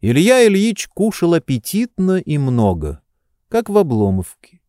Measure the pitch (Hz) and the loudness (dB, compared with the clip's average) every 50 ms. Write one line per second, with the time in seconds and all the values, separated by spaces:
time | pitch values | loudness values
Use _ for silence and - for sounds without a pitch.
0 | - 104 120 135 175 220 254 262 240 220 196 190 202 226 220 - - - _ - | 0 0 2 2 4 4 4 6 4 4 4 2 0 0 -2 -4 -10 -16 _ -2
1 | 190 220 196 - - 170 170 165 - - 135 120 - - - 202 240 240 _ - | -2 -2 -2 -2 0 0 0 0 0 -2 -4 -4 -4 -4 -4 -4 -4 -4 _ -4
2 | 185 185 185 185 - - 151 147 139 131 123 120 110 101 92 82 76 76 71 - | -2 0 0 -2 -2 -4 -4 -2 -2 0 0 2 2 2 0 -2 -6 -8 -10 -12
3 | _ _ _ _ _ _ _ _ _ _ - 226 233 - - 208 202 151 123 110 | _ _ _ _ _ _ _ _ _ _ -4 -4 -4 0 0 0 0 2 0 0
4 | 104 98 95 95 90 - - _ _ _ _ _ _ | 0 0 0 -2 -4 -8 -12 _ _ _ _ _ _